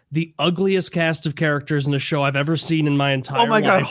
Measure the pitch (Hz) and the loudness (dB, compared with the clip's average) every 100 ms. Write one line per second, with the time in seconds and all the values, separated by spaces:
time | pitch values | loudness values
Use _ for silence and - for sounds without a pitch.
0 | _ 151 165 - 160 175 196 190 - 170 | _ -4 -4 -2 -2 0 0 0 0 0
1 | 160 160 156 - 156 147 143 147 139 139 | -2 -2 -4 -2 -2 -2 -2 -2 0 -2
2 | - 151 139 139 143 160 - 160 151 143 | -2 0 0 0 0 0 0 2 2 2
3 | 139 135 127 139 233 214 208 190 135 | 2 0 -2 0 2 2 2 2 0